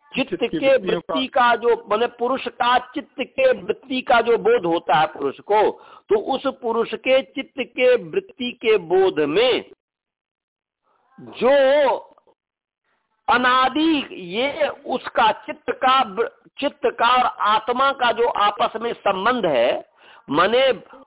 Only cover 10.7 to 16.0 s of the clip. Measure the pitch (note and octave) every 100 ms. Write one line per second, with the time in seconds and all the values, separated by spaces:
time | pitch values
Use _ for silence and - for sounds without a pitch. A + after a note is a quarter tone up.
10.7 | _ _ _ _ - A#2+ - A#3+ C#4+ C4+
11.7 | D4 C4+ G3 - _ _ _ _ _ _
12.7 | _ _ _ _ _ - A#3+ B3+ B3+ C4
13.7 | C4 D#4+ C#4+ - - F3 G#3 C#4 C#4+ C#4+
14.7 | - A#3 B3 - C#4 A3+ G#3 - - -
15.7 | - C4 C4